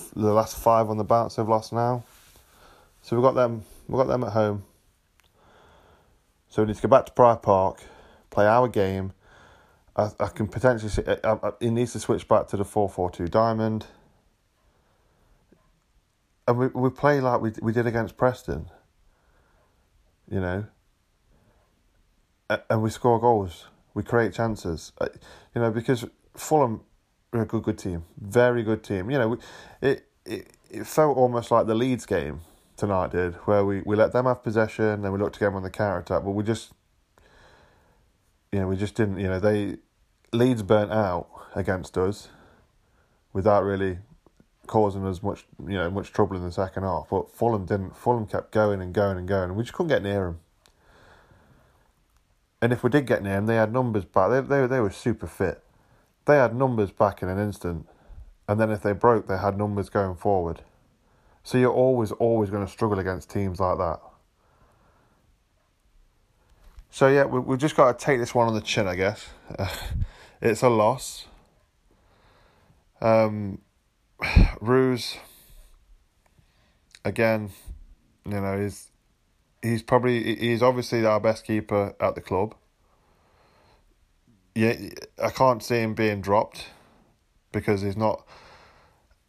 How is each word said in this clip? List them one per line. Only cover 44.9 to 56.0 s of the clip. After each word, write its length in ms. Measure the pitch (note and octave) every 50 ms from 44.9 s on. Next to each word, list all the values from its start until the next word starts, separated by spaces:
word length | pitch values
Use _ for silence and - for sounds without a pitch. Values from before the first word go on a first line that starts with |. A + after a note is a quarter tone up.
| F#2+ G2 F#2+
us 160 | F#2+ F#2 F2
much, 240 | G2+ G2+ - - - _ - _ C2+ D#2
you 80 | G2
know, 160 | F#2+ F2 E2+
much 220 | F#2+ G2+ F2+ - -
trouble 240 | - G#2+ F#2 G2 F#2
in 60 | F2+
the 80 | F2+
second 320 | E2+ - G2 F2+ - F#2+ F#2+
half. 260 | F#2+ F2+ D#2 - -
But 200 | G2 F#2+ - -
Fulham 360 | - - A#2 A#2 A#2 G#2 F#2
didn't. 300 | E2 G#2 G2 F#2+ F2+ - -
Fulham 280 | - A#2+ B2 A#2+ G#2+
kept 260 | - - F2+ - -
going 300 | - A2 A2 G#2 G2+ G2
and 120 | F#2 F2+ F2+
going 240 | G#2+ G2+ G2+ G2 F2+
and 100 | F2+ F2+
going, 220 | G2+ G2 F#2 F2+
and 80 | F#2 G#2
we 60 | A#2+
just 100 | A#2+ -
couldn't 160 | - F#3 E3
get 120 | C#3 G#2
near 260 | F#2 G2+ G2+ G2+ F#2+ F2
'em. 120 | E2 E2+ _ _ _ _ _ _ _ _ _ _ _ _ - - - _ _ _ - _ _ _ _ _ _ _ _ _ _ _ _ _ _ _ _ _ _ _ _ _ _ _ _ _
And 100 | - A#2
if 100 | B2 -
we 80 | - B2
did 160 | A2+ D3 C3+
get 160 | A#2 A#2+ -
near 140 | F#2+ G2+ G2
'em, 120 | G2 G#2 A2
they 80 | A2+
had 180 | A2+ A2 A2 A2
numbers 320 | C3 B2+ A#2+ G#2+ G#2 F2+
back. 240 | - _ G#2 F#2+ F#2+
They, 100 | A#2+ C3+
they, 280 | C3 B2 C#3 C#3 C3+ A#2+
they 120 | C3 C3
were 120 | C3 C3+
super 360 | - - - B2+ A2 - - E2+
fit. 340 | - - G2 F2 - - _ _ _ _ _ _ _ _